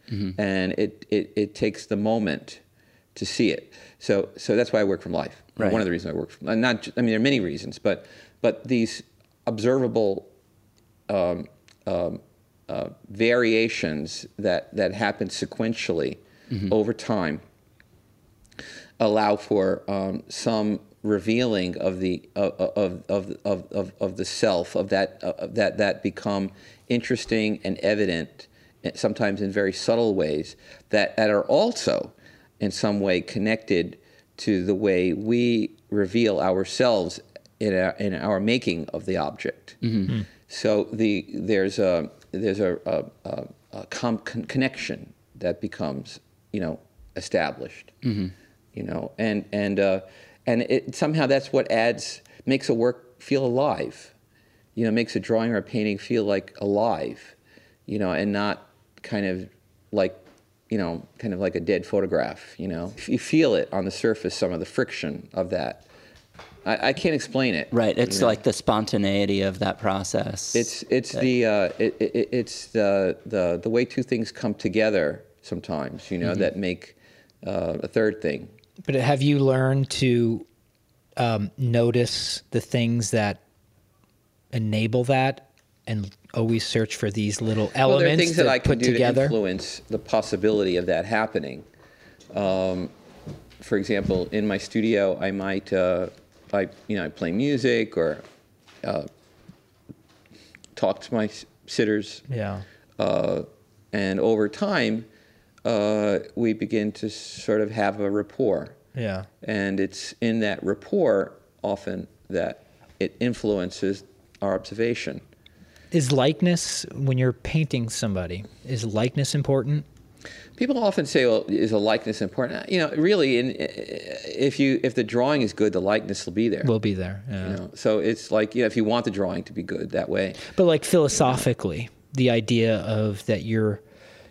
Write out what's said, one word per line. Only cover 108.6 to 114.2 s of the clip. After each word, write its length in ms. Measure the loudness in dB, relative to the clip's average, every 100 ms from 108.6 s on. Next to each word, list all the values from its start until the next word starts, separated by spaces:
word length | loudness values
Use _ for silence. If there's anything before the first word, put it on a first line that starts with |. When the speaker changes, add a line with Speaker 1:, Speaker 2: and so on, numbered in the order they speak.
| -4 -12 _
Speaker 3:
Yeah. 300 | -8 -6 -6 -8 _
Speaker 2:
And 360 | -6 -2 0 0
it's 340 | -2 -4 -14 -4
in 200 | 0 2
that 220 | 0 0
rapport 680 | -2 -4 -2 2 4 4 2 -6 _ _
often 460 | -4 -4 -4 -8 -10 _ -6
that 360 | -2 -2 -4 -16 _ -20 -6
it 160 | -6 0
influences 840 | -2 0 0 0 -2 -2 -2 -2 -8 _